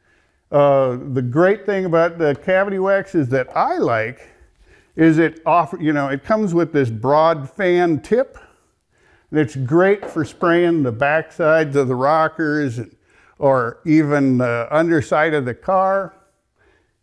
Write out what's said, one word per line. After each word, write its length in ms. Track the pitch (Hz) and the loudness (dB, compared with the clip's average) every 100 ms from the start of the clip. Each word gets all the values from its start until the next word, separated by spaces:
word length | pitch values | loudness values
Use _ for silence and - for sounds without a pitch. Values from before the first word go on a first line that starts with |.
| _ _ _ _ _ | _ _ _ _ _
Uh, 460 | 147 143 139 131 123 139 | 2 4 2 0 -4 -6
the 80 | 131 | -4
great 460 | 123 143 185 208 214 | -2 2 2 0 -2
thing 180 | 196 185 | -4 0
about 320 | 165 170 170 | 0 0 0
the 160 | 156 139 | -2 -2
cavity 360 | - 185 202 196 | -2 0 0 -2
wax 340 | 190 196 185 | 0 -2 0
is 160 | 170 127 | -4 0
that 260 | 131 127 156 | -2 -2 -2
I 220 | 233 349 | -2 0
like 560 | 170 110 113 123 - _ _ _ _ _ _ - | 0 -2 -4 -10 -20 _ _ _ _ _ _ 2
is 240 | 160 160 | 4 4
it 220 | 160 - 165 | 0 -2 0
offer, 320 | 170 165 180 | 0 0 -4
you 140 | 156 | -2
know, 140 | 147 139 | -2 -2
it 160 | 139 | -6
comes 320 | - 220 208 170 | -2 -2 0 0
with 180 | 165 | 0
this 160 | 147 127 | 0 0
broad 580 | 110 127 147 160 160 135 | -2 2 4 2 0 -6
fan 540 | - 185 175 175 147 | -4 0 2 0 -2
tip. 380 | - 226 269 - - _ _ _ _ _ _ _ _ | 0 -2 -2 -10 -20 _ _ _ _ _ _ _ _
And 100 | 151 | -2
it's 160 | 151 135 | -2 -4
great 540 | 123 165 190 202 - | 0 2 4 0 -4
for 160 | 160 156 | -6 -8
spraying 560 | - 175 170 175 165 | -4 0 2 2 0
the 100 | 131 | -2
backsides 840 | 113 143 156 160 - 156 160 156 139 | 0 0 0 -4 -2 2 2 2 0
of 120 | 127 | 0
the 60 | |
rockers 840 | 123 135 160 160 165 156 151 143 117 | 0 0 2 0 -2 -4 -2 -4 -6
and, 160 | 107 _ _ _ _ _ | -12 _ _ _ _ _
or 420 | 143 131 117 - 170 | 0 2 -2 -6 0
even 540 | 156 151 143 135 127 | 2 2 0 2 0
the 280 | 123 117 113 | 0 -2 -2
underside 640 | 151 165 160 - 156 160 151 | -2 0 0 0 0 0 -2
of 100 | 127 | -4
the 80 | |
car. 600 | 113 - 190 190 196 180 _ _ _ _ _ _ _ _ _ | -8 -2 0 0 -2 -6 _ _ _ _ _ _ _ _ _